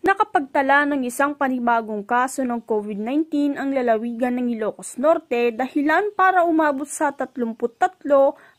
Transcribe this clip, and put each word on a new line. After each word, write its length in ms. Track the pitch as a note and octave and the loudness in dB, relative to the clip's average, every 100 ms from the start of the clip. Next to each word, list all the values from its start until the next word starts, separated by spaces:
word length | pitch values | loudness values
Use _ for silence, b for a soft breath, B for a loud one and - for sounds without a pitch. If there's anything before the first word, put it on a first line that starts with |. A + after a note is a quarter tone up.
| F4+ F#4+ | 2 2
Nakapagtala 720 | G#4+ F#4 C4+ D4+ C4+ C#4+ C#4+ | 2 0 0 -2 2 4 2
ng 160 | C#4+ | -2
isang 320 | B3 A#3+ C#4+ D4 | -4 -2 -2 0
panibagong 640 | C#4 B3+ A#3+ A#3 A3 G#3+ | -2 0 0 0 -2 -8
kaso 400 | G3+ A#3+ C4 C4+ | -2 -2 -2 -4
ng 240 | B3+ A#3+ | -4 -4
covid 320 | A3+ G#3+ G#3 G3+ | -2 -4 -2 -6
nineteen 640 | A3 C#4+ D#4+ D4 C#4+ C#4 | -4 -2 -2 0 -2 -2
ang 160 | C4+ C4+ | -2 -2
lalawigan 640 | B3 A3+ A#3 A3+ B3 B3 | 0 0 -2 -4 -4 -2
ng 80 | B3 | -2
Ilocos 480 | A#3 G#3+ - - - | -2 -4 -6 -14 -2
Norte, 560 | C#4+ E4 - A#3+ A#3+ | 0 0 0 -2 -2
dahilan 640 | A3 C4 D4+ C#4+ D#4 G#4 G4+ | -2 -4 -2 0 2 0 2
para 320 | F#4+ F#4 E4+ | 2 4 2
umabot 400 | D#4+ D#4 C4+ D4 | 2 2 0 -6
sa 240 | - D4+ | -4 -4
tatlumput 640 | C#4+ B3+ - A#3 A3 A#3 _ | -4 -8 -4 -6 -4 -8 _
tatlo 640 | F4+ F#4 - C#4 C#4 C#4 b | -4 -4 2 4 4 2 b